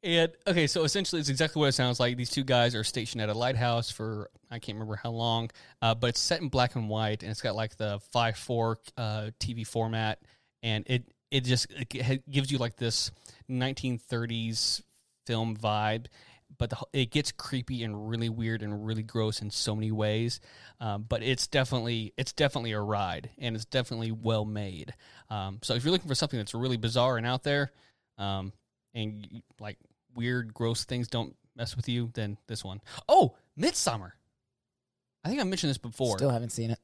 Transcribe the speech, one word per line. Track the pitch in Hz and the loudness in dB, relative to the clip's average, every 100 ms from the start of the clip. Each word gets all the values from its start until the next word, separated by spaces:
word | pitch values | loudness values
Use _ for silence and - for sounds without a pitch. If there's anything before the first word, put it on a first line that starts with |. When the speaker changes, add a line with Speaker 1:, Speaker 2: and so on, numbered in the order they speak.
Speaker 1:
and, | 202 170 160 - - | 4 4 4 0 0
okay, | 175 147 | 4 4
so | 185 | 4
essentially | 156 202 190 170 | 2 2 0 0
it's | 143 | 0
exactly | 135 156 - | 2 2 4
what | 151 | 4
it | |
sounds | 131 127 120 | 4 2 4
like. | 123 123 | 2 2
These | 120 | -2
two | - | -2
guys | 131 123 120 | 4 6 6
are | 120 | 4
stationed | 107 - 117 117 | -2 -2 -4 -2
at | 107 | -2
a | |
lighthouse | 107 120 127 123 117 113 | 0 0 2 2 2 -2
for, | - 110 107 101 _ _ | -4 -6 -6 -10 _ _
I | 117 | -12
can't | - 107 | -8 -8
remember | 110 107 | -6 -6
how | 120 | -4
long, | 113 117 113 117 - - - | 0 2 2 0 -8 -20 0
uh, | 113 | 2
but | 113 120 | 4 2
it's | 117 | 2
set | - 170 | 0 0
in | 143 | 0
black | 127 123 | 2 2
and | - 110 | 2 -2
white, | 107 110 107 | 0 0 -2
and | - | -4
it's | 104 | -4
got, | 123 | -2
like, | 104 110 - | -2 -4 -4
the | 107 101 - | -4 -4 -2
five | 123 117 107 | 2 2 0
four, | - 120 113 113 - - | -2 0 0 -2 -6 -6
uh, | 113 107 107 - | -4 -4 -6 -6
T | - | -4
V | 117 | -4
format, | 110 113 113 113 110 107 _ _ _ _ | -4 -2 0 0 0 -2 _ _ _ _
and | 117 110 - | -2 -2 2
it, | 127 120 _ _ | 0 -2 _ _
it | 139 | -2
just, | 127 123 - | 2 2 2
it | - 127 | -6 -8
g-, | - | -2
ha-, | 120 135 139 | 0 0 0
gives | 139 135 | -2 0
you, | 139 | 0
like, | 120 - | -2 -2
this | 117 - - - - - - | -2 0 -2 -6 -20 -20 -6
nineteen | 127 127 135 131 120 | -2 -2 -2 -4 -4
thirties | - 120 117 117 113 110 - - - _ _ _ - | -4 -4 -2 -2 -2 -2 0 -2 -6 _ _ _ -4
film | 117 113 107 | 0 0 0
vibe, | 110 107 107 110 117 - - - _ - | 0 2 2 0 -4 -20 -20 -20 _ -6
but | 120 | -4
the | 107 | -4
wh-, | - | -4
it | 143 120 | 0 2
gets | 151 143 | 2 0
creepy | - - 135 123 127 | -4 -4 -4 -4 -4
and | 117 104 107 | -4 -4 -4
really | 117 117 | -2 -2
weird | 113 113 113 | 0 0 -2
and | 107 104 | -2 -4
really | 107 110 | -2 -2
gross | 110 113 110 110 | -2 0 0 0
in | 107 | -4
so | - - 107 | -2 -2 0
many | 110 | 0
ways. | 107 107 107 117 - - - - - | 2 2 2 0 -2 -8 -20 -20 -8
Um, | 110 101 110 | -6 -4 -2
but | 117 | 0
it's | 113 127 - | 2 0 2
definitely, | 143 131 131 117 117 110 - | 2 4 0 0 -2 -4 -4
it's | 131 | -6
definitely | - 147 139 117 | 2 2 2 -2
a | 107 | -2
ride, | 104 104 95 85 117 - | 0 0 0 -2 -8 -8
and | 123 | -4
it's | 110 | -4
definitely | 113 131 123 117 113 | -2 -2 0 -2 -2
well | 110 110 110 | -2 0 2
made. | 107 107 101 92 - - - - - | 0 -4 -6 -8 -10 -14 -16 -20 -8
Um, | 107 95 98 | -6 -6 -6
so | - | -2
if | 123 | 0
you're | 135 | 2
looking | 185 180 | 0 0
for | 131 | 0
something | 143 123 | 0 -2
that's | 104 | -4
really | 113 127 120 | -2 0 0
bizarre | 113 120 123 123 | 0 2 4 2
and | 117 | 0
out | 127 | -2
there, | - 143 143 _ _ _ _ - | 2 2 0 _ _ _ _ -6
um, | 98 98 95 - _ _ _ | -4 -2 -4 -10 _ _ _
and | 117 107 107 101 | -6 -6 -6 -12
y-, | 117 - _ | -16 -18 _
like, | 104 104 _ _ _ | -12 -12 _ _ _
weird, | 120 120 123 113 | -4 -2 0 -4
gross | 107 113 117 | -2 -2 0
things | - 123 117 | -2 -4 -2
don't | 120 87 - _ | -2 -4 -8 _
mess | - 117 - | -8 -6 -4
with | 117 | -2
you, | 120 117 | -2 -2
then | 117 107 104 _ | -4 -6 -6 _
this | 110 | -10
one. | 98 98 - - - | -8 -12 -14 -12 6
Oh, | 349 214 - _ - | 8 8 2 _ 0
Midsommar. | 277 - - 117 90 - _ _ _ _ _ _ _ _ _ _ | 0 2 0 -2 -8 -18 _ _ _ _ _ _ _ _ _ _
I | 156 | -4
think | 262 | -2
I | |
mentioned | 202 185 156 | 0 0 0
this | 135 | 0
before. | 120 113 127 127 | -4 -2 0 4
Speaker 2:
Still | 135 | 2
haven't | 120 117 | 2 -2
seen | - 113 | -2 0
it. | 113 | -2